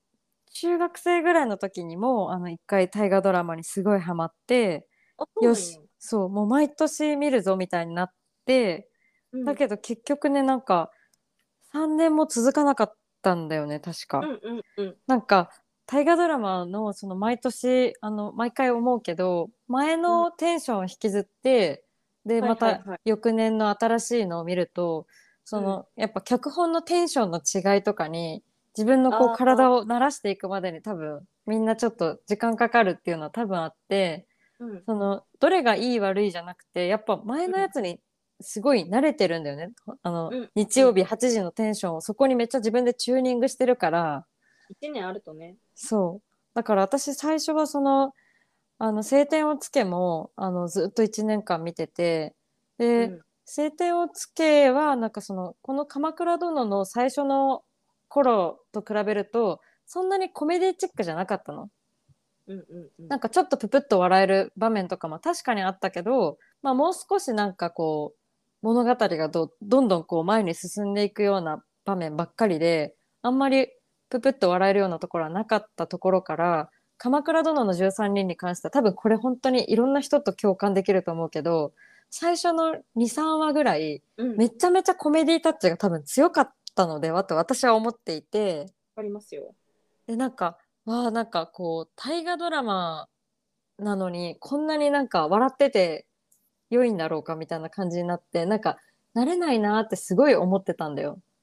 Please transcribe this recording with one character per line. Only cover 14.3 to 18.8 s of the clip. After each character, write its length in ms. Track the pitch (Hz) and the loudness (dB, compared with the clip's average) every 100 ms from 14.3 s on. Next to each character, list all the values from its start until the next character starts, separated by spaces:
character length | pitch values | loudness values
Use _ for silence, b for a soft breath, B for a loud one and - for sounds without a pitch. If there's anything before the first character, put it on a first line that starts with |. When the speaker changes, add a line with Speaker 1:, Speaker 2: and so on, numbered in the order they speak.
| 240 | -8
Speaker 2:
う 120 | 220 233 | -10 -10
ん 60 | - - | -10 -10
う 60 | |
ん。 140 | 190 - - | -10 -8 -2
Speaker 1:
な 100 | 254 | -2
ん 60 | |
か、 280 | - 196 170 b _ _ - | 4 2 2 b _ _ -4
大 180 | 269 | 0
河 120 | 294 339 | 2 4
ド 100 | 349 | 2
ラ 100 | 285 | 0
マ 280 | 202 185 175 | -2 -4 -4
の、 260 | 202 214 | -6 -6
そ 140 | 196 196 | -8 -10
の、 100 | 185 | -4
毎 220 | 214 240 | -2 -2
年、 560 | 254 - 247 254 247 - | -4 -4 0 2 2 -2
あ 100 | 214 | -8
の、 220 | 214 208 | -6 -6
毎 200 | - 233 | -4 -4
回 180 | - 262 | 0 0
思 240 | 233 | 2